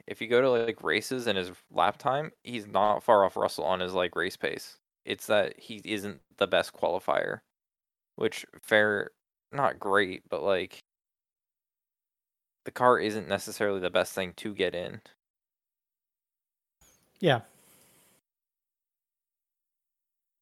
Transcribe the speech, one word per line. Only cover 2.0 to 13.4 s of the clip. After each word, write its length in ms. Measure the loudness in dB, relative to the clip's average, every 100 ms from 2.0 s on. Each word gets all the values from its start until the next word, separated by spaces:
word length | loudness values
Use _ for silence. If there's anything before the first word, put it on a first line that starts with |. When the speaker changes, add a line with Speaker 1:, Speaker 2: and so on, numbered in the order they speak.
| -2 -2 -4 -12
Speaker 1:
he's 220 | -12 -10 -4
not 360 | 2 2 2
far 220 | 6 6
off 120 | 6 2
Russell 280 | -2 -2
on 160 | -2 -2
his, 140 | -2
like, 220 | -2 -2 -2
race 200 | -4 -4
pace. 420 | -6 -6 -12 -20 _ _
It's 220 | -10 -6 0
that 300 | 0 0 -4
he 200 | -16 -14
isn't 380 | -6 -6 -6 -12 _ -2
the 80 | 0
best 240 | 0 0
qualifier, 640 | -2 -2 -2 -2 -2 -2 -6 _ _ _ _ _ _ _ -6
which 300 | -4 -4 -16 -14
fair, 480 | 0 2 4 0 -4 _ _ _ _
not 260 | -2 -2 -2
great, 420 | 0 2 2 -4 -8
but, 120 | -4
like, 380 | 0 0 -2 -10 -20 _ _ _ _ _ _ _ _ _ _ _ _ _ _ _ _ _
the 60 | -12
car 280 | 2 6 6
isn't 300 | 2 -2 -2
necessarily 520 | -4